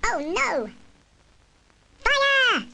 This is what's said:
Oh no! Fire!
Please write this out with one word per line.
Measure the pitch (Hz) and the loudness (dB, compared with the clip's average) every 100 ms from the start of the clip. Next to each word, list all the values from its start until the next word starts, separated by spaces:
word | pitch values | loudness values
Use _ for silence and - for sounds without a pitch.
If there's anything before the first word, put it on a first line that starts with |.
Oh | - 370 | 0 -2
no! | 294 381 523 330 214 - - - _ _ _ _ _ _ _ _ _ - | -2 -2 0 -2 -6 -12 -20 -20 _ _ _ _ _ _ _ _ _ -6
Fire! | 480 554 554 554 508 339 240 | 0 2 2 4 2 0 -4